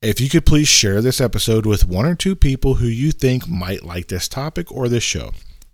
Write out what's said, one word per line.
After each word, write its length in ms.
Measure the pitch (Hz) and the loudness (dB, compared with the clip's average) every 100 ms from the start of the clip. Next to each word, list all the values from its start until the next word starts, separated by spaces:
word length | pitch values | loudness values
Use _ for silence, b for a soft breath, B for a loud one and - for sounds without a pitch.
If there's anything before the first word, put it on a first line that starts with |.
If 180 | 110 104 | -4 -2
you 80 | 131 | 0
could 160 | 165 | 2
please 220 | - 151 151 | 4 4 4
share 340 | - 104 98 | 2 2 2
this 200 | 120 123 | 0 0
episode 440 | 123 104 - 110 | 0 0 0 0
with 220 | 107 101 - | 2 2 2
one 180 | 87 | 2
or 120 | 160 175 | 0 0
two 180 | 190 | -2
people 400 | 190 139 135 139 | 2 2 2 0
who 140 | 120 120 | 0 0
you 240 | 113 147 | 0 -2
think 340 | - 131 127 - | 0 0 0 -2
might 380 | 90 87 98 | -6 -6 -8
like 240 | 85 87 87 | -8 -10 -8
this 180 | 92 - | -6 -6
topic 460 | - 147 175 170 | -8 -8 -8 -10
or 160 | - 123 | -4 0
this 160 | 120 | 0
show. 260 | - - - - - - - | -2 -6 -8 -12 -14 -20 -20